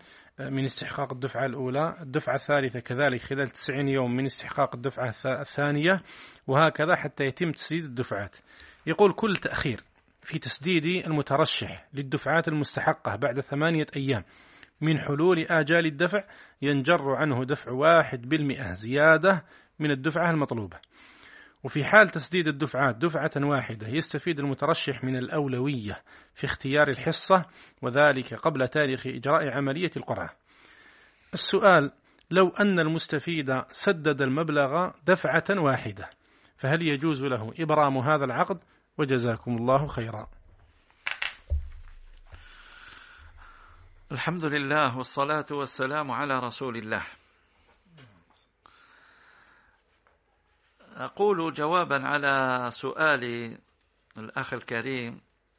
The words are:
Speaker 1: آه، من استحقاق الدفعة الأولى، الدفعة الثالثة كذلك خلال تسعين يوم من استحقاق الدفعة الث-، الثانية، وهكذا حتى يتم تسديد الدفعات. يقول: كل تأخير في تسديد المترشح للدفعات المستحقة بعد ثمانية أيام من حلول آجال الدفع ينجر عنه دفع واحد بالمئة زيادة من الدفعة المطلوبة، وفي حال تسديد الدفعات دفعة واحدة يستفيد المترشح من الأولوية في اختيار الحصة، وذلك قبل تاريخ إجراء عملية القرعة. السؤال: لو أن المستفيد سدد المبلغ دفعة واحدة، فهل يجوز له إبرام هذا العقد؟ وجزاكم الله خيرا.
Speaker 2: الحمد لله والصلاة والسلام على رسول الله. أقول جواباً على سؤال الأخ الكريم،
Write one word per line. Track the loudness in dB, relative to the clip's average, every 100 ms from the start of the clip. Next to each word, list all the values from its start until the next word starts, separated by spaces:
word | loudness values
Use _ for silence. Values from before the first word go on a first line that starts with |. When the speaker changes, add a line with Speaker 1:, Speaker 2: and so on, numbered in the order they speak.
| -12 -20 -20 -14
Speaker 1:
آه، | -6
من | -4
استحقاق | -4 -6 -10 -6 -6
الدفعة | -6 -6 -4 -4
الأولى، | -4 -4 -2 -2 -4
الدفعة | -6 -4 -2 -4
الثالثة | 0 0 0 -4
كذلك | -6 0 0 0
خلال | -4 -4 -4
تسعين | -6 -8 -2 0
يوم | 0 0 -2
من | -4
استحقاق | -6 -6 -2 -2 -2
الدفعة | -8 -4 -6
الث-، | -4 -4 -4
الثانية، | -6 -2 0 2 2 0 -2 -18 -20 -12 0
وهكذا | 4 4 4 2 2
حتى | 0 -2
يتم | -4 0 -4
تسديد | -4 -6 -6
الدفعات. | -4 -6 -4 -4 -6 -12 _ -20 -20 -8 -4
يقول: | 4 4
كل | 6 0 0
تأخير | -2 -2 -2 -4 -10 _ _ _
في | -10 -8
تسديد | -8 -6 0 0 2 -2 0
المترشح | -2 2 2 2 0 -6 -10 -12
للدفعات | -10 -4 -4 0 0 2
المستحقة | -2 -2 0 0 0 -4 -2
بعد | -2 -2
ثمانية | -4 -2 0 0 -2 -4
أيام | -2 -2 -4 -18 -20 -20 -20 _
من | 0 0
حلول | 0 2 2 2
آجال | 2 2 4 2 2
الدفع | 0 0 0 -4 -14 -20 _
ينجر | 0 2 4 2 2 0
عنه | 0 0 -2
دفع | -4 -4
واحد | 2 6 6 4 -4 -2
بالمئة | -2 0 -4 -6
زيادة | -8 -2 4 6 8 6 2 -2 -20 _ -4
من | -2
الدفعة | 0 -2 0 2
المطلوبة، | 2 0 -2 -6 -12 -20 -20 -20 -20 -20 -20 -20 _
وفي | -6 -4 6
حال | 8 8
تسديد | 4 -2 0 0
الدفعات | 0 -2 0 0 0
دفعة | -2 0 -2 0
واحدة | 0 0 -2 -8 -6
يستفيد | -4 -4 -6 -4 -4
المترشح | -4 -2 0 0 -2 -4
من | -4 -4
الأولوية | -4 -2 -2 -2 -2 -4 -6 -10 -14 -20 _
في | -8 -6
اختيار | -6 0 4 4
الحصة، | 2 -2 -4 4 4 4 -10 -20 _
وذلك | 0 4 4 4 -4
قبل | -4 -2 0 0
تاريخ | 0 0 -2 -6
إجراء | -6 0 2 2
عملية | -2 -2 -2 -4 -4
القرعة. | -6 -6 -8 -14 _ _ -20 -20 -20 -20 _ _ _
السؤال: | -6 0 6 8 8 6 -4 _ _ _
لو | 4 4
أن | 4 2 4
المستفيد | 2 0 -2 -4 -2 -4 -2 -2 -4
سدد | -2 -2 0 0 2
المبلغ | 2 0 2 2 2 0 -2 -2 2
دفعة | 2 4 2 2
واحدة، | 2 2 2 -4 -10 -14 -18 _ _ _ _
فهل | 0 0
يجوز | 0 0 0 0
له | -2 -2 -4 -6
إبرام | 0 4 4 2
هذا | 2 2 2
العقد؟ | 0 -2 -2 -10 _ _ -4
وجزاكم | 0 2 2 -2 -4 -2
الله | 2 2 2
خيرا. | -4 -6 -8 -12 -18 -20 -20 _ _ _ _ -10 -6 -8 -10 -4 -4 -4 -14 -18 -20 -20 -20 -20 -20 -20 -20 -20 -20 -20 -20 -20 -20 -20 -20 -20 -20 -20 -20 -20 -20 -10
Speaker 2:
الحمد | -6 -4 -4 -2
لله | -2 0 2 2 -2
والصلاة | -6 -4 -2 -2 -4
والسلام | -6 -6 -4 -4 -4 -4
على | -4 -2 -2
رسول | -4 -8 -8 -8
الله. | -6 -6 -6 -16 _ _ _ _ _ _ _ -20 -20 _ _ _ _ _ _ _ _ _ _ _ _ _ _ _ _ _ _ _ _ _ _ _ _ _ _ _ -20 -12
أقول | -10 0 2 2 -2
جواباً | -2 0 0 2 -2 0
على | 0 0 0 0 0 -4
سؤال | -6 -8 0 2 2 -2 -6 -8 -14 _ _ _ _ _ -18
الأخ | -12 -10 -8
الكريم، | -10 -6 -6 -6 -6 -8 -12 _ _ _